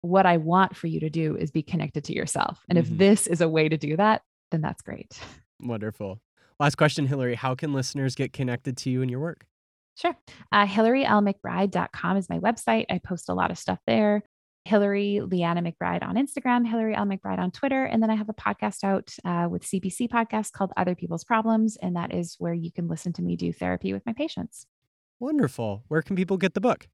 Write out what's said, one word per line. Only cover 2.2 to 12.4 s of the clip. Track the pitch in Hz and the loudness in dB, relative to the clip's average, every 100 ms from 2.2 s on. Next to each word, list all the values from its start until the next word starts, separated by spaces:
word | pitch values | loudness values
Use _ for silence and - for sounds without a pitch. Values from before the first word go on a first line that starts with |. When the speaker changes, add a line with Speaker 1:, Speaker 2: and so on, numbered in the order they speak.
| - - - - - | -4 -2 -2 -4 2
Speaker 1:
And | 175 | 2
if | 165 | 2
Speaker 2:
Mm-hmm. | 160 | 6
Speaker 1:
this | 196 208 - | 6 6 4
is | 170 | 2
a | 165 | 2
way | 160 156 | 4 2
to | 156 | 2
do | 147 156 | -2 2
that, | 214 220 _ _ _ | 2 2 _ _ _
then | 160 | -2
that's | 151 - | -2 -6
great. | - - - - - - _ _ | -12 -14 -14 -18 -18 -20 _ _
Speaker 2:
Wonderful. | 123 113 107 - 101 95 _ _ _ _ | -6 -4 -6 -6 -10 -10 _ _ _ _
Last | 143 - | 0 4
question, | 151 - 139 | 2 4 0
Hillary. | 139 123 | 0 -2
How | 117 131 | -2 -2
can | 131 156 | -2 -2
listeners | 139 131 143 135 | -2 -4 -2 -4
get | 123 131 | -2 -6
connected | - 127 120 - 127 | -2 -4 -4 -6 -6
to | 135 | -4
you | 127 | -2
and | 127 | -2
your | 123 | -4
work? | 160 - - _ _ _ _ - | -8 -10 -20 _ _ _ _ -4
Speaker 1:
Sure. | 359 - - - - | -4 -4 -14 -20 2
Uh, | 208 202 | 4 4
Hillary | 196 220 262 | 4 4 4
L | 277 208 | 4 4
McBride | 202 196 - 180 196 | 4 0 -4 -2 0
dot | 180 - | 0 -4
com | - - 196 | -4 -2 -2
is | 180 | 0
my | |
website. | 170 | -2